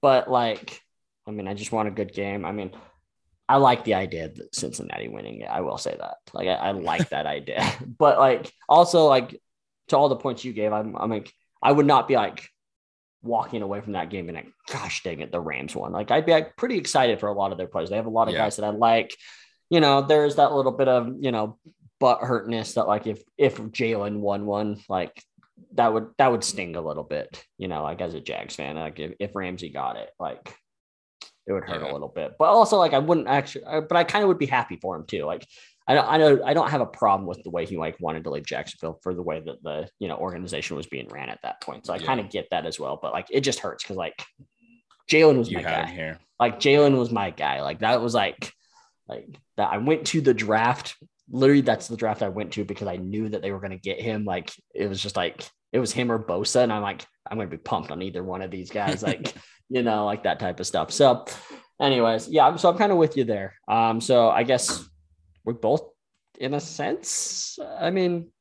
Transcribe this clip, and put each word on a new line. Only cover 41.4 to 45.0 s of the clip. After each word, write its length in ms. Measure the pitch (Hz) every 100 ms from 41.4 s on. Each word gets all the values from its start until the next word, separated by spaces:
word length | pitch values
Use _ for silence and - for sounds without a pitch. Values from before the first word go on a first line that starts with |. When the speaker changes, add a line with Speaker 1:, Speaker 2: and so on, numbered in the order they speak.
Speaker 1:
that 180 | 60 -
point. 260 | - 67 -
So 60 |
I 60 | 90
Speaker 2:
Yeah. 80 | 82
Speaker 1:
kinda 180 | 131
get 240 | 98 98 -
that 160 | 87 80
as 120 | -
well. 200 | 67 78
But, 100 | 71
like, 140 | 90 -
it 100 | 135
just 180 | 139 120
hurts 240 | 98 -
'cause, 120 | - 95
like, 280 | 82 - - _ - _ _ _ _ _